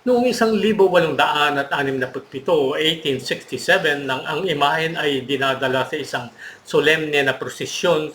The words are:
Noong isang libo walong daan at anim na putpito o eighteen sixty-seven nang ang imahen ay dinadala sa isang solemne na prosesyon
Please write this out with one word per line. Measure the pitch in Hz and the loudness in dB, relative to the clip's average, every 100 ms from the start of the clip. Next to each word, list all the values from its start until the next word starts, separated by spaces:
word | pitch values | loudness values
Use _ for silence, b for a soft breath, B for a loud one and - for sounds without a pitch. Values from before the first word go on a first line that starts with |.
Noong | 247 247 247 | 2 2 2
isang | - 226 214 | 2 2 2
libo | 208 208 190 | 2 4 4
walong | 175 160 131 | 4 2 2
daan | 156 147 147 143 | 0 2 2 0
at | 139 151 | -2 -2
anim | 139 135 | -2 -2
na | 127 | -6
putpito | 135 - 135 135 160 | -8 -12 -8 0 2
o | 135 156 | 2 2
eighteen | 160 160 147 127 | 0 0 -4 -4
sixty-seven | 131 - - 143 - 190 160 143 139 | -4 -8 -6 -6 2 2 2 -2 -4
nang | 131 160 | -4 -4
ang | 151 190 | -4 -2
imahen | 147 143 160 160 151 | 0 2 2 -2 -2
ay | 151 135 123 | -2 -2 -2
dinadala | 139 135 127 135 131 127 | -2 0 0 -2 -2 -2
sa | 151 | -6
isang | 131 135 120 B B B - | -6 -8 -8 B B B 0
solemne | 160 143 160 156 147 | 2 4 2 2 2
na | 135 131 | 2 0
prosesyon | 127 - 127 - 180 160 151 | -6 -8 -8 -2 0 0 -2